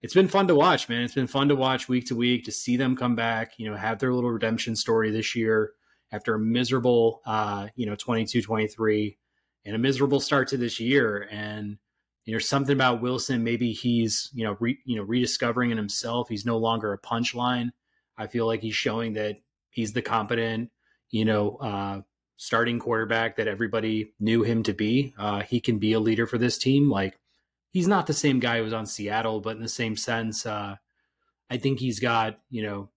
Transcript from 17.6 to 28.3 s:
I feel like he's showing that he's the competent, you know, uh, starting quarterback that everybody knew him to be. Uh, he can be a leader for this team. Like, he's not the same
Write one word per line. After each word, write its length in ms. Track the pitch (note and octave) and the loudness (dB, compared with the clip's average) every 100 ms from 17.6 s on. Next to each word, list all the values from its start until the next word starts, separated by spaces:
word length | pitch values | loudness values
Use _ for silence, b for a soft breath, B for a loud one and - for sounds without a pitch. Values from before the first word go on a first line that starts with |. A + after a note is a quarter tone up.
| A#2+ - _ _ _ - | -4 -8 _ _ _ -12
I 120 | G#2+ | -6
feel 180 | A#2+ A2+ | 0 0
like 140 | A2+ | 0
he's 160 | A2 G#2+ | -2 -2
showing 380 | - A2 A#2 | -2 -2 -2
that 260 | G#2+ G#2+ G#2 _ _ _ | -2 -4 -6 _ _ _
he's 220 | - A2 | -4 -2
the 80 | A#2 | -2
competent, 680 | - A2+ G#2 A#2 A2+ A2 A#2 _ _ _ _ | 0 -2 0 -2 0 -2 -6 _ _ _ _
you 140 | G#2+ | 0
know, 320 | A2 G#2+ G#2 - | 2 2 0 -2
uh, 460 | A2 G2+ G2 G2 - _ _ _ | -6 -4 -4 -8 -12 _ _ _
starting 420 | - A2+ A#2 A#2 | -2 0 2 -2
quarterback 580 | A#2 A2+ A2 A2+ A2+ - | -2 -2 0 0 -2 -2
that 120 | G#2+ | -4
everybody 640 | G2 A2+ A2 A2 G#2+ G#2+ _ | -2 -2 0 0 -2 -4 _
knew 220 | G#2+ A#2 | 2 2
him 200 | A2 A2+ | 2 0
to 100 | G#2+ | 0
be. 400 | G2 G#2+ B2 C3+ - | -2 2 2 0 -4
Uh, 220 | G#2 G2+ | -4 -4
he 160 | G#2 A#2+ | -2 -2
can 200 | - A2 | 0 0
be 160 | A2 | 2
a 60 | A2 | 2
leader 260 | A2 A2 A#2 | 2 2 0
for 120 | A#2 | 0
this 200 | A#2+ - | 0 0
team. 320 | C3 C3+ C#3+ | 2 4 4
Like, 280 | G2+ F#2+ - _ _ _ _ _ | 2 -2 -6 _ _ _ _ _
he's 160 | F#3 F3 | 0 2
not 180 | G3 E3 | 2 2
the 80 | |
same 260 | D3 D3+ | 2 4